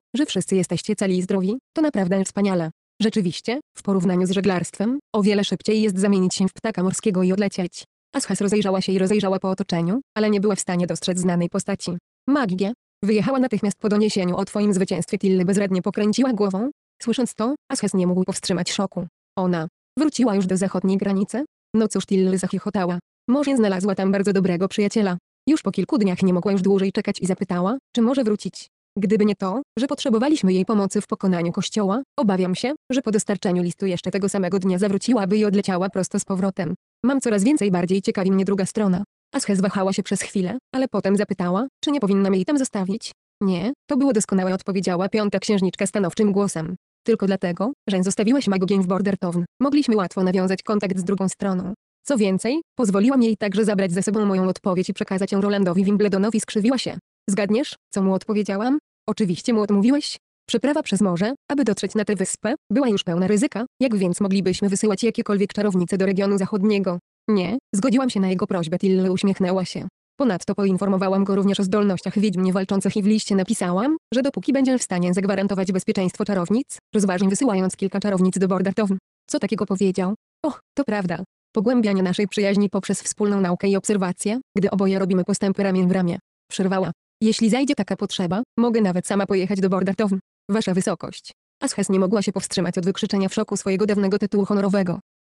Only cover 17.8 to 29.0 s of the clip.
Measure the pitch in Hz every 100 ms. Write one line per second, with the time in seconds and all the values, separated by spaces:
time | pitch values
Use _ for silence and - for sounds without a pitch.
17.8 | 202 185 180 180 185 185 - 180 - -
18.8 | 196 - 175 - _ - 185 175 160 -
19.8 | _ - 302 - 240 196 185 185 190 185
20.8 | 190 196 208 196 202 220 302 _ _ 220
21.8 | 214 196 - 196 185 185 180 190 - 202
22.8 | 180 175 - _ - 262 269 269 214 185
23.8 | 180 190 190 202 196 196 190 220 190 -
24.8 | 202 226 202 180 - _ - 311 - 190
25.8 | 180 294 190 180 196 180 185 196 190 196
26.8 | 196 220 202 202 180 185 196 175 185 262
27.8 | - - 226 269 220 208 190 - - _
28.8 | _ -